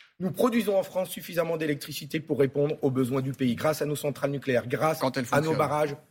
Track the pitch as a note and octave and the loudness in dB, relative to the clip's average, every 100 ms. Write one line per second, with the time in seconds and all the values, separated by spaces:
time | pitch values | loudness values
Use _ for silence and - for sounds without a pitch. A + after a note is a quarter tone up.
0 | - - F#3 - B3 A#3 G3+ F#3+ - F#3 | -20 -6 -4 2 2 4 4 2 2 -2
1 | F3+ - - E3+ E3 E3 D#3 C#3+ - C#3 | -4 -6 -4 -2 0 0 0 -2 -4 -10
2 | D3 D#3 - B2+ C3+ C#3+ C#3+ D#3 C#3+ B2+ | -6 -6 -2 2 2 2 0 0 0 2
3 | B2 C#3 C3 C3 C3 A2+ D#3 D3+ D3 C#3+ | 0 0 -2 0 0 2 0 0 -2 -2
4 | D3 C3+ C#3+ C#3+ C3+ A#2+ A2+ B2+ D#3 D#3+ | -4 -2 -2 -2 0 0 0 0 0 2
5 | C3 C3+ A#2+ C#3+ D#3 D3 D3 D3+ D3+ C#3 | 0 -2 0 2 2 2 2 2 0 -2
6 | - | -14